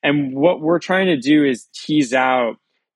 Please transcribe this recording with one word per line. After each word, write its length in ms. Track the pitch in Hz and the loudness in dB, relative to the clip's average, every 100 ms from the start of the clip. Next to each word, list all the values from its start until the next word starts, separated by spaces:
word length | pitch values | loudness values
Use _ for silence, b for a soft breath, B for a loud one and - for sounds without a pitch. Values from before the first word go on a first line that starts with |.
And 320 | 147 147 139 | -2 0 -2
what 280 | 131 160 180 | 0 0 0
we're 180 | 156 175 | 0 -2
trying 280 | - 185 190 | 0 -2 0
to 100 | 151 | 0
do 260 | 123 151 | 2 2
is 240 | 143 120 - | 2 -2 -8
tease 400 | - - 151 131 | -20 -4 0 0
out 420 | 131 131 127 120 107 _ _ _ | 0 2 0 -2 -6 _ _ _